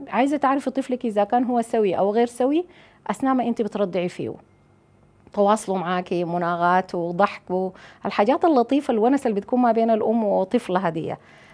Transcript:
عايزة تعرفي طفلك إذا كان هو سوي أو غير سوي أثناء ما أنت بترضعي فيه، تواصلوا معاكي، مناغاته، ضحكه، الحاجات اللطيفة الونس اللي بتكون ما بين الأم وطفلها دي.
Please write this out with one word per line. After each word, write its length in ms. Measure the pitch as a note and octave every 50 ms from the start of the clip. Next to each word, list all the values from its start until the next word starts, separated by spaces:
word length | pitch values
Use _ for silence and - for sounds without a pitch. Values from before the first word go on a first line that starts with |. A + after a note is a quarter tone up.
| C#4 -
عايزة 300 | - G#3 C4 C#4 D4+ D4
تعرفي 320 | - C4 C4+ C#4+ - C4
طفلك 360 | B3+ C4+ C4 - B3 B3 -
إذا 180 | A#3 G3+ G#3 G3+
كان 200 | G3+ A#3+ B3 B3+
هو 180 | A3+ B3 A#3+
سوي 360 | A3+ A#3 - A3+ G#3+ G3 E3 -
أو 140 | F#3 G3+
غير 160 | G#3 A#3 A#3+ A#3+
سوي 380 | - - B3+ C4 D4 D#4+ F4 - - - - - _ _ _ -
أثناء 260 | G3+ - - C4 C4
ما 100 | B3+ A#3
أنت 180 | A#3 A#3 -
بترضعي 480 | A3+ G#3 - G#3 G#3 F#3 F3 F#3+ F3 F3+
فيه، 240 | - - C#3+ A2 - - - _ _ _ _ _ _ _ _ _ _ _ _ _ _ _ _ - -
تواصلوا 440 | G#3 G3+ G3+ G#3+ A3 - - F#3+ F#3+
معاكي، 460 | E3+ E3+ F#3 F3+ F3+ - F#3 F3 F3
مناغاته، 880 | E3 E3+ F3 F3 E3+ F3 E3+ F3 F3 F3+ F#3 F#3 - - F3+ E3 E3+
ضحكه، 600 | F3 E3+ G3+ G3+ - - - - F3+ F#3 F#3+ F#3 F#3 - - - - - -
الحاجات 400 | G#3 - - G#3 G#3 C#4+ F4 -
اللطيفة 460 | F4 D#4 B3 A#3 A#3 C4+ C#4+ C#4+ -
الونس 360 | A#3+ A3 G#3 B3 C#4 C4+ - A#3
اللي 120 | G#3+ G3
بتكون 200 | G3 - - B3
ما 120 | B3 A#3+
بين 180 | A3 A3+ A3+ A#3
الأم 340 | A3+ G#3+ G#3+ - A3+ A#3 A3+
وطفلها 640 | G3+ F#3+ F#3 F#3+ F#3+ - A#3+ - - F3+ F#3 F#3+ F3
دي. 260 | D#3+ E3 D#3 - - - - - - - - -